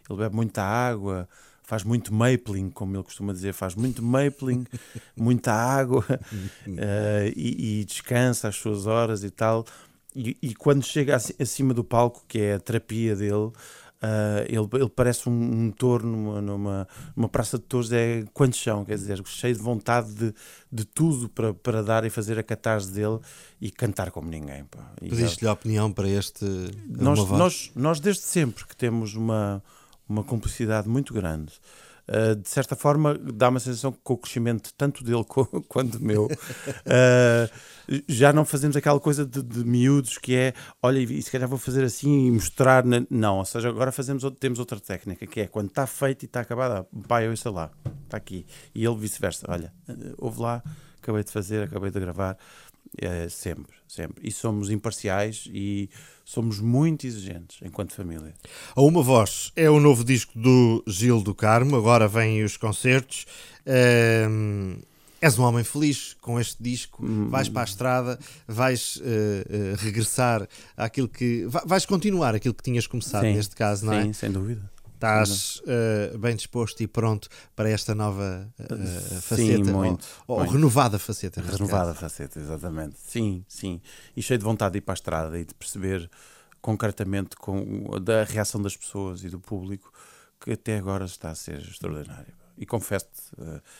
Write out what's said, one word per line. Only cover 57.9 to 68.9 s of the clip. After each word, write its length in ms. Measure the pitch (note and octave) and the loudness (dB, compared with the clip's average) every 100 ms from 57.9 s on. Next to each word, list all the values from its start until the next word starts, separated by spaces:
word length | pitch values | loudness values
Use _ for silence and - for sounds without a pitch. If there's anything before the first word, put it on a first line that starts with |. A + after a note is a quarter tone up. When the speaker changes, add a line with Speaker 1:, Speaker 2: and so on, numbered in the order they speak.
Speaker 1:
família. 400 | - F2 D#2+ D#2 - - - - - | -8 -10 -10 -14 -18 -20 -20 -4 6
Speaker 2:
A 40 | |
Uma 220 | C#3+ E3+ | 8 8
Voz 500 | B2+ A#2+ G2+ - - - | 6 6 6 0 -6 4
é 120 | D#3 | 8
o 120 | D3+ | 10
novo 240 | D3 A#2+ | 10 8
disco 340 | A#2+ B2 - A#2 | 4 0 0 2
do 440 | B2 B2+ A#2 A2+ - | 6 8 8 4 0
Gil 340 | F2+ B2 A2+ | 2 4 4
do 140 | G2+ | 2
Carmo, 400 | F#2+ G#2+ A#2 C3+ C3 | 0 4 4 4 4
agora 300 | A2 A#2+ G#2+ | 6 6 6
vêm 380 | A2+ A2 A2 | 4 2 2
os 120 | G#2 - | 0 -2
concertos. 720 | A2 G2+ B2+ C3 - - - - - - - | -4 0 2 2 2 -8 -12 -18 -20 -12 2
Ehm, 1120 | B2+ B2 A#2+ A#2 A2+ A2 A2 G#2+ G2+ F#2+ F2+ - _ _ - | 6 8 8 6 4 2 0 0 -2 -4 -8 -14 _ _ 0
és 180 | D#3+ A2+ | 2 6
um 40 | |
homem 220 | B2 A#2 | 4 4
feliz 500 | A2 D3 D3+ C3+ - - | 0 0 0 0 -6 -12
com 180 | - A#2+ | -6 -4
este 240 | A2+ - | -4 -6
disco, 420 | A#2+ B2 - - | -6 -6 -8 -8
Speaker 1:
Hum. 240 | - A2 G#2 | -4 -2 0
Speaker 2:
vais 200 | C3 A#2+ | 0 -2
para 140 | A2+ | -2
a 20 | |
estrada, 540 | A#2 G2 B2+ B2+ B2 B2 - - - | -4 -2 0 0 -2 -6 -12 -18 -8
vais, 540 | A2 C3 B2 - | 0 2 0 -4